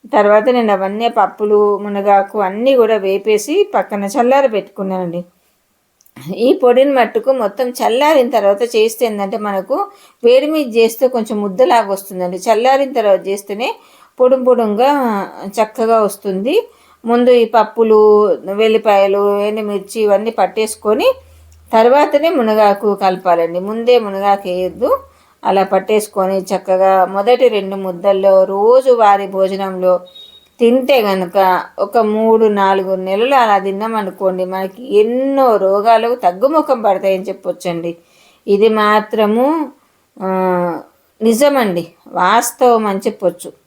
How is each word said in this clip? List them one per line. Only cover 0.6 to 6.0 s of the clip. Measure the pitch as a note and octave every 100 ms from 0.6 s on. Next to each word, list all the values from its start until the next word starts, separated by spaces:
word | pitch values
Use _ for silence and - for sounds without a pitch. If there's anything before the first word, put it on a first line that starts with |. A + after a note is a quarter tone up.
| A3+
అవన్నీ | G3 F#3+ G#3 A#3
పప్పులు, | A3+ F#3+ - G#3 G#3 G#3 G3
మునగాకు | G#3 G3+ G3+ G3 G3 -
అన్నీ | F#3 G3+ B3+
కూడా | C4 A3+ G#3+
వేపేసి | F#3+ G3 G#3+ G#3+ C#4+ F4 G4
పక్కన | A#3 F#3 G#3
చల్లార | G3+ C4 A#3+ C#4 C4+
పెట్టుకున్నానండి. | G#3+ - - G3 F#3 F3+ F3 F3+ _ _ _ _ _ _ _